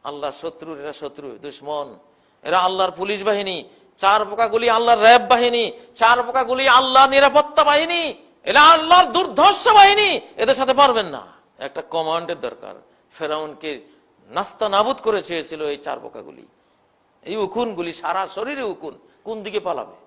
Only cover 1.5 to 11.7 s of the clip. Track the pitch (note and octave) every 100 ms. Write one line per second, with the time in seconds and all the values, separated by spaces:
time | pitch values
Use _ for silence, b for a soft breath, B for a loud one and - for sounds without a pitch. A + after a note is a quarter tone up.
1.5 | - C#3 D3+ C#3+ - _ _ _ _ -
2.5 | F3 F#3 F#3+ F#3 E3+ G3 G#3 G3 G3+ G3
3.5 | F3 A2+ b b _ F#3+ G#3 G#3 G#3+ A3+
4.5 | A3 A#3 A3+ A#3 A3+ A3 A#3+ G#3 B3 A#3+
5.5 | A#3+ G#3+ - B - A3+ A#3+ A#3 C4 A#3+
6.5 | B3+ C4+ B3 C4 C4 C4+ C#4 C#4 C4+ D4
7.5 | - D4 D4 E4 F4 D#4+ - _ _ -
8.5 | A#3+ D4+ E4 D#4+ F4+ F4 D#4+ F#4+ A3+ F4
9.5 | G4 - G#4+ G4 G#4 G#4 C4 - - A3+
10.5 | C4 C4 B3+ C#4+ A3+ F#3 C3+ F2+ - _
11.5 | _ C3+